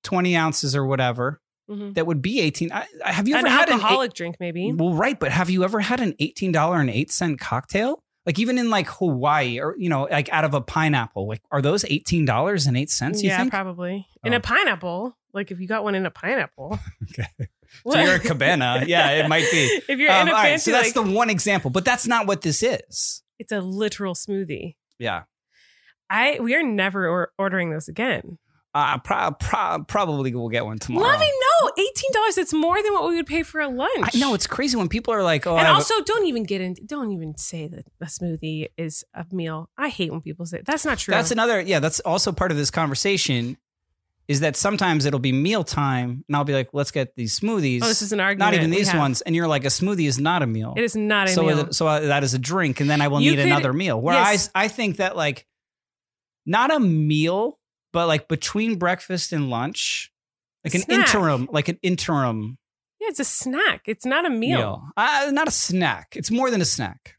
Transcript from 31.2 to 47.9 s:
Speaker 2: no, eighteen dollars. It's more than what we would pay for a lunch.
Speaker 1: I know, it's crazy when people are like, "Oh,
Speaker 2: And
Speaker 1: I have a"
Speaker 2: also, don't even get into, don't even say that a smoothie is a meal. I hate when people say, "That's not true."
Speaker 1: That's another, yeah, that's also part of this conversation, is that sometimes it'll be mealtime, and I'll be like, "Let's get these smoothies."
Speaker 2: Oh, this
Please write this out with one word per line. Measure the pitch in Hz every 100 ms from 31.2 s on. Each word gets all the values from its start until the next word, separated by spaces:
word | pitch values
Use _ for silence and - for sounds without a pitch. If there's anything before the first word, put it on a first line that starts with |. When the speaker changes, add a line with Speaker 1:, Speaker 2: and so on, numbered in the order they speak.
| 622 539 508 659
Speaker 2:
no, | 554 -
eighteen | 403 - 539
dollars. | 480 427 381
It's | 359 311
more | 330 381
than | 415
what | 392 320
we | 339
would | 320
pay | 320
for | 320 311
a | 294
lunch. | 247 320 494 240 233
Speaker 1:
I |
know, | 277
it's | 202 -
crazy | - 277 240
when | 180
people | 233 233
are | 220
like, | 180 151 175
"Oh, | 170
Speaker 2:
And |
Speaker 1:
I | 160
have |
a" | 392
Speaker 2:
also, | - 453
don't | - 453 370
even | 240
get | 202 196
into, | 185 185
don't | 214 294 226
even | 185 156 151
say | - 165 156
that | 175 - _
a | 165
smoothie | - 175 160 160 156 - -
is | 165 151 -
a | - 170
meal. | 185 160 160 165 -
I | 285
hate | - 170
when | 151
people | 160 156 170
say, | 170 -
"That's | 302 302
not | 247
true." | -
Speaker 1:
That's | 202 170
another, | 226 233 214
yeah, | 180 170
that's | 156 -
also | - 170 -
part | 165 185
of | 147
this | 143
conversation, | - 156 135 196 196 - 123 120 143 _ _ _ _ _ _ -
is | 139
that | 156 -
sometimes | 202 208 190 156 143
it'll | 113
be | 131
mealtime, | 131 160 220 160 - 139 127 123 123 -
and | 147
I'll |
be | 143
like, | 135 127
"Let's | 143 135
get | 147 127 -
these | 113 -
smoothies." | 208 220 143 123
Speaker 2:
Oh, |
this | 226